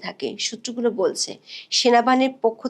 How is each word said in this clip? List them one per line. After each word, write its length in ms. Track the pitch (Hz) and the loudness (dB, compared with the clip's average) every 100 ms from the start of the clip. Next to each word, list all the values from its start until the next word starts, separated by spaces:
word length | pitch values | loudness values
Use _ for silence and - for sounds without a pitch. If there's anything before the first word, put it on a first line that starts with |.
থাকে। 240 | 185 - 131 202 - | -10 -8 -8 -6 -8
সূত্রগুলো 420 | 226 - 233 233 196 | -8 -10 -4 -2 0
বলছে, 280 | 165 - - - - - - - | -2 -2 -6 -10 -16 -18 -4 0
সেনাবাহিনীর 560 | 247 240 233 254 262 262 | 4 4 6 4 2 0
পক্ষ 180 | 226 226 | -2 -2